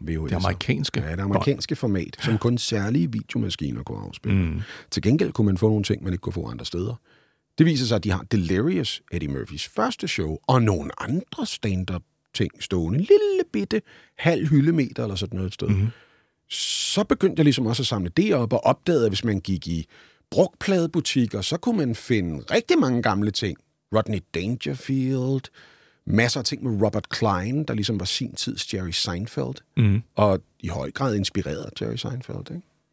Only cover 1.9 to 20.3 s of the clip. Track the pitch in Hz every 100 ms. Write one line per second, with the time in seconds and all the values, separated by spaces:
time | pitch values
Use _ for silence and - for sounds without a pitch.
1.9 | 95 - - - 110 123 120 - 110 101
2.9 | 143 165 110 - 120 98 - 69 57 -
3.9 | 52 50 - - 98 82 80 101 - -
4.9 | - 107 135 - - 104 95 110 107 101
5.9 | 101 90 87 - 87 57 62 - 85 101
6.9 | 120 _ _ _ _ _ - 165 143 120
7.9 | 107 107 90 95 107 82 95 147 185 127
8.9 | - - 87 76 67 - - - - 262
9.9 | - 185 - 78 78 - 127 110 87 71
10.9 | - - 165 - - 240 - 107 92 92
11.9 | 87 - _ _ - - - - 90 82
12.9 | 123 214 415 415 370 - 214 196 214 -
13.9 | - _ - 165 170 151 147 151 165 127
14.9 | - 113 92 95 92 92 - - 98 110
15.9 | - _ _ _ _ - - - - -
16.9 | 196 - 269 190 165 147 135 113 117 123
17.9 | 107 87 156 214 147 113 123 - 147 175
18.9 | 156 113 98 117 98 - 90 80 82 80
19.9 | - - _ -